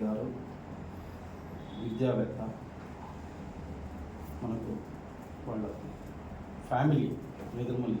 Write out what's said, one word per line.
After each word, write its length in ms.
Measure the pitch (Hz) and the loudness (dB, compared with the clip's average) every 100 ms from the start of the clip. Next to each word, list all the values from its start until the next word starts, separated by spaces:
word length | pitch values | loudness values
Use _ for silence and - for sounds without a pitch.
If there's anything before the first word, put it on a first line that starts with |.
| 107 | 2
గారు 200 | 107 131 - - - - - - - - - - - - - - 107 | 2 0 -2 -6 -8 -8 -8 -8 -8 -8 -8 -8 -8 -8 -8 -8 -2
విద్యావేత్త, 560 | 117 110 127 - - - 110 - - - - - - - - - - - - - - - - - - - | 0 4 6 6 4 0 -2 -4 -8 -10 -10 -10 -8 -8 -8 -8 -8 -6 -6 -6 -6 -6 -6 -8 -6 -4
మనకు 280 | - - - - - - - - - - - | 0 0 0 -4 -4 -8 -10 -10 -10 -8 -4
వాళ్ళ 160 | 107 107 - - - - - - - - - - | -2 -2 -4 -6 -8 -8 -8 -8 -8 -8 -6 2
ఫ్యామిలీ 360 | 127 147 139 - - - - - 120 | 6 10 10 8 2 -4 -6 -4 0
నేదురుమల్లి 420 | 123 123 117 104 | 2 2 4 4